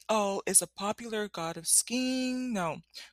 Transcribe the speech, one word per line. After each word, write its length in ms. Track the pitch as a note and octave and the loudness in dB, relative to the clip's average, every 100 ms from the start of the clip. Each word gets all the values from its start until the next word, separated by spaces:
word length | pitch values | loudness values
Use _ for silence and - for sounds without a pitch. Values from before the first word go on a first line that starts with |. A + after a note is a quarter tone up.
| - | 0
Ul 320 | A3 G3+ G3 - | 2 2 0 2
is 160 | G3 | 2
a 60 | E3+ | 2
popular 600 | - G3+ G#3+ A#3 G#3+ G#3 | -2 -4 -4 -4 -4 -4
god 300 | - E3 E3+ | -4 -6 -4
of 100 | E3 | 2
skiing. 880 | - - B3 B3+ C4 B3+ B3+ B3+ | 2 2 0 0 0 0 -2 -2
No. 240 | G#3 E3+ C#3+ - - - | -2 -2 -4 -10 -18 -20